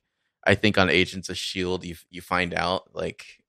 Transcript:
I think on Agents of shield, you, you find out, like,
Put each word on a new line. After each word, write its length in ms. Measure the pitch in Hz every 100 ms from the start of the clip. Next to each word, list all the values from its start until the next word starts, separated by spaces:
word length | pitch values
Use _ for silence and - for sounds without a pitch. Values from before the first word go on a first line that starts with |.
| _ _ _ _ -
I 100 | 101
think 220 | 110 98
on 120 | 92
Agents 380 | 80 90 95 87
of 80 | 90
shield, 460 | - 98 90 92
you, 120 | 87 82 -
you 120 | 90
find 320 | - 90 90
out, 420 | 85 85 92 - 87
like, 300 | 85 - - -